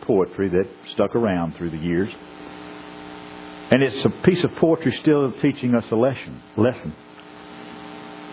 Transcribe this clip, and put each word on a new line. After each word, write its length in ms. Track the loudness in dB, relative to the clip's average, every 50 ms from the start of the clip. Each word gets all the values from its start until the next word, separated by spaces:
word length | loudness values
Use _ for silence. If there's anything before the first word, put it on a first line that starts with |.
poetry 480 | 0 4 4 4 4 2 0 0 0 2
that 180 | 4 4 2 2 -2 -14 -16 -4 0
stuck 220 | 2 2 4 4
around 400 | 2 2 4 2 2 0 0 -2
through 140 | -4 -6 -6
the 80 | -4
years. 320 | -2 0 2 2 2 2 0 -4 -10 -16 -18 -18 -16 -16 -16 -14 -14 -14 -14 -14 -14 -14 -16 -16 -16 -16 -16 -16 -16 -16 -16 -16 -16 -16 -16 -16 -14 0 2
And 140 | 4 4 4
it's 220 | 4 2 2 0
a 40 | 0
piece 340 | 0 -2 -4 -2 0 0 0
of 120 | -2 0
poetry 420 | 2 2 4 4 4 2 0 -2 2
still 300 | 4 4 4 4 4 2 0 0
teaching 340 | 0 0 0 0 0 2 2
us 80 | 2 2 2
a 40 | 2
lesson, 460 | 4 4 4 2 -2 -8 -12 -14 -14 -16 -6 0
lesson. 380 | 2 2 2 2 0 -6 -12 -12 -12 -16 -20 -20 -20 -20 -20 -20 -18 -18 -18 -16 -16 -16 -16 -16 -16 -14 -14 -14 -14 -14 -14 -14 -14 -14 -14